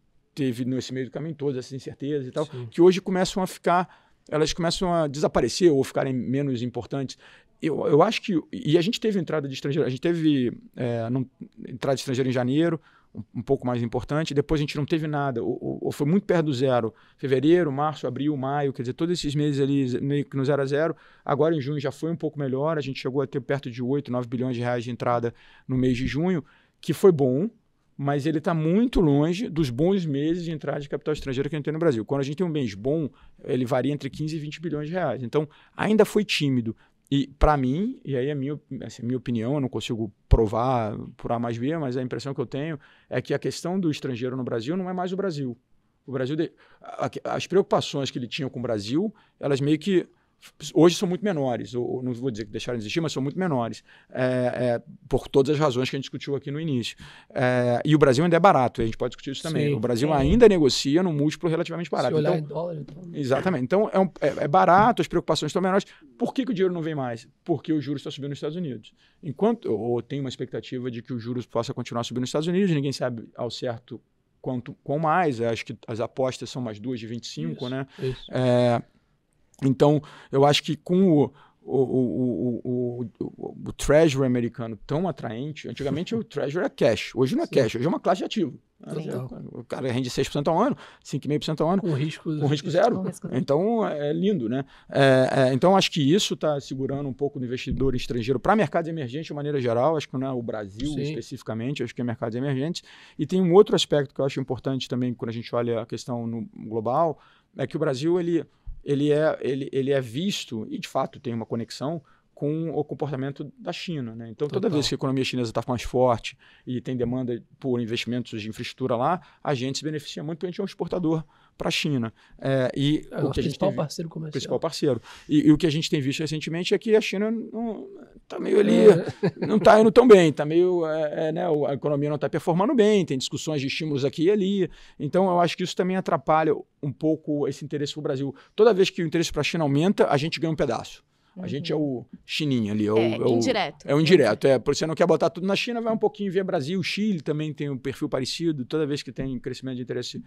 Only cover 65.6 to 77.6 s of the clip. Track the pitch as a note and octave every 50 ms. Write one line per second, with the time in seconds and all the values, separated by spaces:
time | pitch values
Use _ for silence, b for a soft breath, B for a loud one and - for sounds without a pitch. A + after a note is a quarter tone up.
65.6 | F#3 F#3 F#3 G3+ - B B B D#4 C#4 A#3+ - B3 - - C4+ A#3+ C4+ G#3+ E3+
66.6 | F#3+ F3+ F3+ E3+ D3+ D#3+ D#3 C#3+ C3 B2 A#2 A2+ - - _ _ - - E3 -
67.6 | - - D#3 D3+ B2 C#3 D3 C3+ - D#3+ - C#3 C3+ C#3+ C#3+ - E3 D3 D#3 F#3
68.6 | F3 C#3 A#2 A2 - - b b b b b b - D3+ B2 - G3 A3+ A#3 A#3
69.6 | - - A2+ G2 A2+ A#2+ A#2+ A#2+ A#2 - C3+ C#3+ C#3 B2+ - - B2+ - - A#2
70.6 | - - B2+ B2+ B2 C3 A#2 A#2 - - B2+ A#2 A2 A#2+ B2 B2 A2 _ - A#2
71.6 | A2+ - - C3 A#2+ - B2 A#2 A#2+ - A#2 B2+ B2+ - - D3+ D#3 F3 F3 F#3+
72.6 | G#3 F#3 D#3+ C#3+ C#3 C#3 B2+ - C#3+ B2+ A#2+ A2+ - - - - B2 A2+ - -
73.6 | - B2+ A2+ A2+ _ - A#2+ G#2+ _ _ _ _ _ _ _ _ - C3+ B2+ B2
74.6 | - - G2+ _ - C#3 C#3 D#3 E3 D3+ D#3+ F#3 F3+ D3+ B2 A2 A#2 A#2 A2+ -
75.6 | - - A2+ - - - A2+ G#2+ A#2 - - - C3 C3 B2 - B2 - - C3
76.6 | B2 A2+ G#2 G#2 G#2 C3 B2+ G#2+ A2+ G#2+ A#2+ A#2 - - - D3+ D#3 E3 C#3+ -